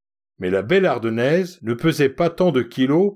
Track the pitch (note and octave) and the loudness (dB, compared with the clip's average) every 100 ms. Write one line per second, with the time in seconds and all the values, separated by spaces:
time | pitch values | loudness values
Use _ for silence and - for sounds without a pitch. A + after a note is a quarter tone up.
0 | _ _ _ - F2+ F#2+ G#2 F#3+ F3+ A#2+ | _ _ _ -8 -2 -2 0 0 2 0
1 | A2+ A2+ C3 F3 F3+ - A2 A#2 D#3+ D3 | -2 -2 0 0 -2 -8 -6 -2 -2 2
2 | C3+ C3+ E3+ E3+ F3+ C3 A#2 - C3 D#3 | 0 0 -4 2 2 2 -2 0 2 2
3 | G3+ | 2